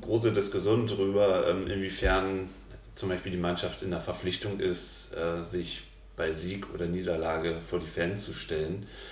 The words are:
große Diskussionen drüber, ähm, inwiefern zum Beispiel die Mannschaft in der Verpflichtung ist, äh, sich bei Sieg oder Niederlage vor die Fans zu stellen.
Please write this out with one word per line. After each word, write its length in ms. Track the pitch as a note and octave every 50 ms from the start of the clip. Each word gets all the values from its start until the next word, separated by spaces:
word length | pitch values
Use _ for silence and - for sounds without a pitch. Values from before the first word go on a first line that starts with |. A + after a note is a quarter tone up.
große 300 | - E2+ A2 A#2 A#2 A#2
Diskussionen 560 | G2 G2+ F#2+ - - G2 F2+ G2+ A2 A#2+ A#2
drüber, 640 | A2 G2+ F#2 F#2+ G2 G2 G2+ G#2 G2 F#2 F2+ - -
ähm, 180 | F2+ F#2+ F#2+
inwiefern 840 | F#2+ G2+ G2 G2 F#2+ F#2+ - G2+ F#2 F#2+ F#2+ F#2+ F#2+ F#2+ F#2+ F#2+ F#2 - - - - - - - - -
zum 140 | - - F#2+
Beispiel 240 | F2+ F2+ - G2 F2+
die 60 | F2+
Mannschaft 440 | F2 F2 F2 E2+ - F2 - - -
in 80 | F#2+
der 100 | F2 D#2+
Verpflichtung 600 | - F#2 F2 - - F#2 F2+ - - G2+ G2 G2
ist, 560 | F#2+ F#2 F2 - - - - - - - -
äh, 260 | - E2 E2+ E2+ E2+ E2+
sich 420 | E2+ F2+ F2+ E2+ E2 - - - - - - - - -
bei 160 | - E2+ D#2+ D#2+
Sieg 400 | D#2+ E2+ F2+ G2 G2 G2 - -
oder 120 | E2 F2
Niederlage 720 | E2+ F2 F#2 F2+ F2 E2+ D#2+ D#2+ E2 D#2+ D#2+ D#2+ E2+ D#2+ E2
vor 180 | - - F2+ F2
die 80 | D#2+
Fans 380 | - - E2+ E2+ F2 G2+ G#2 -
zu 80 | - D#2+
stellen. 540 | - - - E2 D#2 D#2 D#2+ F#2 G#2 G#2 - - - - -